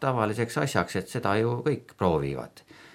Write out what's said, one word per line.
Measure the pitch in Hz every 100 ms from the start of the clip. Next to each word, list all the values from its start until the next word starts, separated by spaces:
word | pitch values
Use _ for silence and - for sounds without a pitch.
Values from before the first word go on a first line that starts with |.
tavaliseks | 139 123 107 110 117 151
asjaks, | 147 104 - 98
et | -
seda | - 98 101
ju | 117 - -
kõik | 143 - -
proovivad. | 95 78 69 67 - - - - -